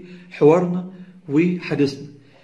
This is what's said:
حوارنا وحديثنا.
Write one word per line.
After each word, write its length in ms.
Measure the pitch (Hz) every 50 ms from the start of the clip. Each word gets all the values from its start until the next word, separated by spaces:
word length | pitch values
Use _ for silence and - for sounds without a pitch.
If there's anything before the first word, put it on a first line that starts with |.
| - - - - - -
حوارنا 600 | - - 156 147 160 180 180 175 180 180 180 - - - - - - - - -
وحديثنا. 800 | 139 151 175 180 180 175 - - 160 139 143 135 - - - - - - _ _ _ _